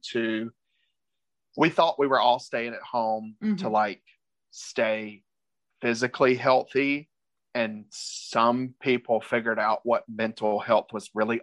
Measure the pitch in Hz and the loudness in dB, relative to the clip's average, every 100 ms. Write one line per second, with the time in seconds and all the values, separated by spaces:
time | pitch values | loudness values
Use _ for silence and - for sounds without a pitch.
0 | - 120 113 113 117 - _ _ _ _ | -6 -2 -2 -2 -6 -12 _ _ _ _
1 | _ _ _ _ _ - 160 165 165 - | _ _ _ _ _ 0 2 4 2 2
2 | 139 131 120 123 - 127 117 110 - 120 | 2 4 4 2 0 -6 -6 -8 -6 -2
3 | 110 110 110 110 214 190 151 107 107 98 | -2 -4 -8 -6 -4 -2 0 2 0 -2
4 | _ _ _ _ _ - - - 113 110 | _ _ _ _ _ -20 -10 -2 0 0
5 | 107 104 _ _ _ _ _ _ 123 117 | -6 -14 _ _ _ _ _ _ -2 0
6 | 123 - 135 127 131 131 131 135 139 143 | -2 2 2 4 4 2 2 -2 0 -2
7 | 151 _ _ _ _ 123 113 107 104 - | -6 _ _ _ _ -4 -4 -6 -16 -16
8 | - - - 120 117 123 127 127 139 123 | -14 -14 -6 2 2 2 -4 -6 -2 -2
9 | - 113 - 123 113 110 107 107 117 117 | 0 -2 0 -2 0 0 0 0 0 -2
10 | - 107 113 110 107 104 - 110 - 110 | -2 -4 -4 -2 -2 -2 2 2 2 -10
11 | - 107 107 117 | -8 -2 -2 -2